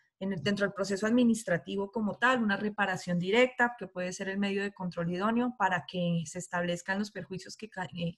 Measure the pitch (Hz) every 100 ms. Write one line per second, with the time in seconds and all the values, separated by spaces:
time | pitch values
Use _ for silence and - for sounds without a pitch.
0 | _ - 190 196 202 202 202 196 196 196
1 | 214 247 240 220 - 170 - 196 196 233
2 | 214 180 240 262 220 196 208 208 196 185
3 | - 175 180 220 254 - 240 240 190 185
4 | 180 185 190 196 202 196 202 202 180 170
5 | 170 180 208 233 247 233 190 180 - 180
6 | 175 170 160 180 170 175 175 175 - 196
7 | 208 196 185 190 - - 214 - 175 175
8 | 170